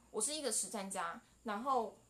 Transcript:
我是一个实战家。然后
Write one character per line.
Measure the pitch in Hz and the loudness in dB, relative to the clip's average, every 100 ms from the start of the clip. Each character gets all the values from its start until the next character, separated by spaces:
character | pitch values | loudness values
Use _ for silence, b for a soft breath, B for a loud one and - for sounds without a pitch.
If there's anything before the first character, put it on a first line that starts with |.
| - | -8
我 | 202 | 0
是 | 220 | 0
一 | 311 | 0
个 | 277 | 0
实 | 214 196 | 0 0
战 | 214 190 | -2 -4
家。 | 190 170 190 B B | -2 -4 -4 B B
然 | 226 208 | -4 -2
后 | 269 254 214 - - | 2 2 2 -4 -8